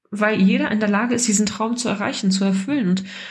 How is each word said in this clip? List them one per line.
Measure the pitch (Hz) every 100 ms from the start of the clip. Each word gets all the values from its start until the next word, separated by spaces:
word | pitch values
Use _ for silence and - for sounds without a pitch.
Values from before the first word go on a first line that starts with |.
| -
weil | 202 208 220
jeder | 190 - 294
in | 214
der | 214
Lage | 202 240
ist, | 240 226
diesen | 202 208
Traum | - 220 240
zu | 220
erreichen, | 202 208 269 196
zu | 190
erfüllen. | 196 190 190 285 190
Und | 185 - - -